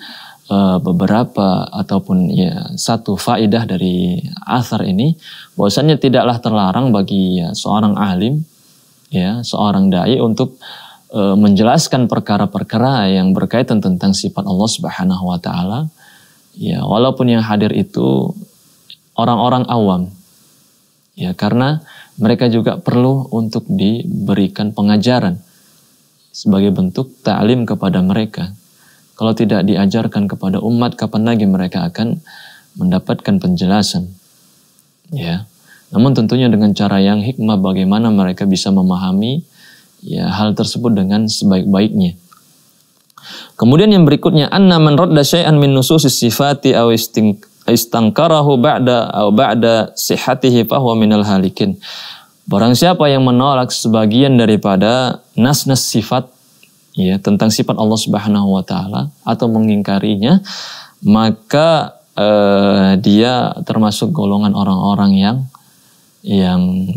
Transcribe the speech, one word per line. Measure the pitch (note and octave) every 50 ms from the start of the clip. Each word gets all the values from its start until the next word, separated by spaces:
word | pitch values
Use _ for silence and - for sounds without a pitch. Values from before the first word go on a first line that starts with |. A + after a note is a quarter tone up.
| - - - - - - - - _ -
eh, | G2+ G2 G2 F#2+ F#2 F2+
beberapa | - - F2 F2+ F#2+ F#2 G#2 A2 B2 A#2+ - - G2+ F#2+ F#2 G2 F#2+ -
ataupun, | - G#2 G2 - G2+ F#2+ - - F#2+ F#2 F2+ D2+ C2+
ya, | - F2+ F2 - - - - -
satu | - - - A#2 A2+ - - G2+
faedah | F2+ - - A#2+ G#2 A2 G#2 G#2+ A#2 A#2 G2+
dari | F#2+ F2 F2+ F#2 F2+ F2+ F2+ F2+ F2+ - - - - - - -
athar | - B2+ A#2+ - A#2 G#2 F#2 G2
ini, | F2+ G2 B2 C4 C4 - - - - - - - _
bahwasanya | - G2+ G2+ - - C#3 D#3 D#3 C#3
tidaklah | - C3+ A#2+ B2+ G2+ A#2+ A#2+ A#2
terlarang | - A#2+ A2 G#2+ G2 F#2 F#2+ A#2 C3 C3
bagi, | G#2+ G2+ G2 - G2+ G2 F#2+ F#2 F#2 F2+ E2+
ya, | E2 -
seorang | - - F#2+ G2 G#2+ G#2+ G#2 G2+
alim, | - G#2 G2 F2+ F2+ G2 A#2+ C#3+ D3+ D#3+ - _ _ _ _ _ _ _ _ _ _ _ _ -
ya, | F#2 F2+ F#2+ A2 A#2+ A2+
seorang | - - G2+ G#2 G#2 G2 G2 F#2+ G2 F#2
dai | F2+ F2+ G#2 B2+ B2
untuk, | B2 A2+ A2 A2 C3 - - - - - - - - - - - _ _ -
eh, | A2+ G2 G2 F#2+ G#2
menjelaskan | G#2 G2+ G2+ F#2 A2 A#2 C3+ E3 - - - B2+ B2 G#2+
perkara-perkara | A#2 A#2+ G2 - G#2 G2+ G#2 F2 - G2+ G2 - - A2+ A#2+ C3 C#3 A#2+ G2+ F#2+ F#2+
yang | F#2+ F#2 F#2+ F#2+ -
berkaitan | - - - A#2 C3 - A#2+ G#2+ F#2
tentang | F#2+ F2+ F2 - G2 F#2+ -
sifat | - G2+ - - - G2+
Allah | F#2+ F#2 G#2+ A2
Subhanahu | - - F2 - - - F#2 F#2 F#2 F2+ F#2 F2+
wa | F2+ F2
taala, | - F#2+ F2+ F2 F2+ F#2+ G#2+ C3 D#3 D#3 - _ - - - _ _ _ _ _ _ _ _
ya, | - - G#2+ - - F#2+ G2
walaupun | G2 A2 B2 C3+ C3 - B2+ B2
yang | A#2 A2+ A2
hadir | G#2+ G#2+ G#2 G#2 G#2+ -
itu | - - - - - B2 C3 C3+ - - F3+ - G#3 - - _ _ _ _ _ _ _ - - - _ _ _ -
orang-orang | A#2 A#2+ A#2+ G#2+ A#2 B2 B2+ B2+ B2+ -
awam. | A#2+ A#2 G#2+ G2 F#2 F2+ F2+ F#2 G2 - - _ _ _ _ _ _ _ _ _ _ _ _ _ _ _ _ _ _ -
Ya, | - F2+ F#2
karena | - G#2 G#2 G#2 A#2+ C3 C#3 D3+ D#3 - - - - - - _ -
mereka | A2 A2 A#2+ - B2+ A#2+ A2+
juga | A#2 A2 B2 - -
perlu | - - A#2+ B2 B2 B2+ C3+ C3+ B2 - -
untuk | A2+ A2+ G#2+ - A#2 -
diberikan | - G2 F#2+ F#2+ G2+ A2+ A#2+ - - - - G2 G2+ G2 G2+ G2 F#2 - - G#2 G#2
pengajaran | G#2 - G2+ G2+ G#2+ G#2+ F#2 B2 B2 B2 G2+ F#2+ F2 - - _ _ _ _ _ _ _ _ _ _ _ _ _ _ _ _ _
sebagai | - - - A2 G2 G2 G2 G2+
bentuk | F#2+ F#2+ F#2 F2+ - - C3 - - _ -
ta'lim | A2 G2 - G2+ A2 B2+ B2+ A#2
kepada | G#2+ G#2+ F#2+ - F#2+ F2 F#2
mereka. | F2+ F#2 G2 A2+ G#2+ G#2+ - - F2 F#2 G2+ - _ _ _ _ _ _ _ _ _ _ _
Kalau | - A2 A2+
tidak | A2 - A#2+ G2+ A2+ G2 F2
diajarkan | G2 G#2 F#2 G2 G2 G2 A#2 A2+ A2+ - G#2+ G2+ G2
kepada | - - - F#2+ F#2+ G2
umat, | - A2 A#2+ A#2 A#2+ A#2 - -
kapan | A2+ A2 - G#2+ A2
lagi | A#2 A#2 G#2+ G#2+ G2
mereka | F#2+ F#2 F#2 F#2 - F#2+ E2+ E2+
akan | - - A2 A#2 - E3 - - - - - - - - _ _ -
mendapatkan | F#3 E3 F2+ F2+ F#2 - - A#2 - - G#2+ G2+ F#2
penjelasan? | E2 F2+ F2+ E2+ F#2+ F2+ G2+ G#2+ G2 - - F2+ F2+ F2+ F#2+ - _ _ _ _ _ _ _ _ _ _ _ _ _ _ _ _ _ -
Ya. | E3 C#3 E2+ E2+ E2+ F#2 G#2+ - _ _ _ _ - - _ _ -
Namun | G2 A#2 C#3
tentunya | C3 C3 A2+ G2+ B2 B2+ B2+ A#2+
dengan | G#2+ G#2 G#2+ G#2 F#2+
cara | - G#2 G2 G2+ G2
yang | G2 G2 G#2 G#2 G2+
hikmah, | B2 C3 - A2 G#2+ G#2+ G2 F#2+
bagaimana | G2 F#2+ F#2 F#2+ F#2+ G2 A2 A#2 A2+
mereka | G#2+ G2 F#2+ F#2 F2+ - G2+
bisa | G2 F#2+ F2+ - G2+ G2
memahami, | F#2+ F#2 F#2 F#2 F2+ F#2+ F#2 F#2+ G2 G#2+ A#2+ C3+ E3 E3+ _ _ _ - - - - _ _ _ _ -
ya, | - - F#2 F2+ F2
hal | F#2 G2 G#2+ G#2+
tersebut | G2+ - A2 - - A#2+ A#2 A#2+ A2 G2+
dengan | F#2 F#2+ G2+ G#2+ A2 A2
sebaik-baiknya. | - - - G#2 F#2+ F#2 F2 G2 G2 F#2+ G#2 G#2+ G#2+ G#2+ F#2 F2 F2 - _ _ _ _ _ _ _ _ _ _ _ _ _ _ _ _ _ _ _ - - - - - - - _
Kemudian | - - A#2+ C3+ D#3+ G#3 G#3+ G#3
yang | F#3 E3
berikutnya, | C#3+ D3 - - E3 E3+ D#3 C#3+ -
anna | - F3+ G3 F#3 F3 E3 D#3
man | D3+ D3 C#3
radda | F3+ F3+ D#3 D3+ C#3+
syai'an | - - E3+ E3 D3+ D#3 D3 C#3+
min | C#3
nususis | C3+ C3 B2+ - E3 D#3+ D3 C3+ - -
sifati | A#2 A#2 G#2 - C#3+ C#3+ C#3 - - C3+ -
aw | A2+ A#2 A#2
istin-, | A#2 A2+ - - - A2+ A2 G#2+ G2+ - - - _ _ _ -
istankarahu | A#2 A#2 - - - A#2 A2+ A2 G2+ - D3+ E3+ D#3+ D3+ C#3+ C#3+ C#3 B2
ba'da, | B2 D3+ C3 A2 B2+ B2+ B2 A#2+ A2 - -
aw | F#2+ G#2 G#2
ba'da | G#2 A2 C3+ A2+ G#2+ A#2+ A2+ A#2 A2+ A2+ - - -
sihatihi | - - - - - - - B2+ B2+ - C3 B2 A#2+ A2 A2
fahuwa | - C#3 C3 A#2+ A2+ A2
minal | A2 G#2+ G#2+ G#2 G2+
halikin. | G#2 G2 F#2+ F#2+ F#2 - - G#2+ G2 F2+ - - - - - - - - - - _ _ _ _
Barang | - - G2 A2 A#2+ B2
siapa | A#2+ E3 F3 - - D3+ D3
yang | C#3 C3+ C3
menolak | B2+ B2 B2 C3 C#3+ C#3 B2+ B2 A#2
sebagian | - - - A#2 A2 A2+ A2 G#2+ G#2+ B2 C#3 C#3 C3
daripada | A#2+ A#2 A2+ G#2+ G2+ - G#2 F#2 F#2 G2 G#2+ A#2+ C3 B2+ C3 - - - _ - -
nas-nas | A2 C3 D3 - - C#3 C3 B2+ - -
sifat, | - A#2 G#2 - C3 C3 A#2+ - _ _ _ _ _ _ _ _ _ _ _ _ -
ya, | - F#2 F#2 F#2+ G2
tentang | - G2+ G#2 G2 A2 A2
sifat | A2 - A#2+ - -
Allah | G2+ A2 G#2+ A2 A2
Subhanahu | - - G#2 G#2 G#2 G#2+ G#2 G#2 G2+ G2 F#2+
wa | F#2+ F2+
taala | - F#2+ F#2 F#2+ G2 G#2+ B2 C#3 D3 - _ -
atau | A#2+ A#2 - B2+ A#2
mengingkarinya, | A2+ A2 A2 A2 G#2 G2+ G2 G2+ G2 G2 G2+ G#2+ G#2+ G2 G#2 B2+ F3+ G3 - - - - - - - - - - _ _
maka, | - - G#2+ A2 A2+ A2 G#2+ - _ - - C#3+ D#3 E3 E3 D3+ A2+ - - _ _ _ _
eh, | - G2+ G#2 G#2 G#2 G2+ G2+ G2+ G2 G2+ G2+ G2 G2+ F#2+ F#2+ G2 F#2
dia | G#2 G#2+ G2+ G#2 A2+ B2 B2+ B2 A#2 - - - F2
termasuk | - A2+ A2 A2 G#2+ G#2 - A#2+ A2 -
golongan | D3+ G2+ G2+ G2+ G2+ G#2+ G2+ G2
orang-orang | G2+ G2 F#2+ F#2+ F#2 G2 G2+ G2+ G2 G2+ G2 G2 F#2+
yang, | G2 G#2 A#2+ C3 C3+ C3 - - _ _ _ _ _ _ _ _ _ _ _ _
yang | - - G2+ G2 F#2 F2+ F2+ F2+ F2+ F#2 F#2 F#2 F#2 F#2+ F2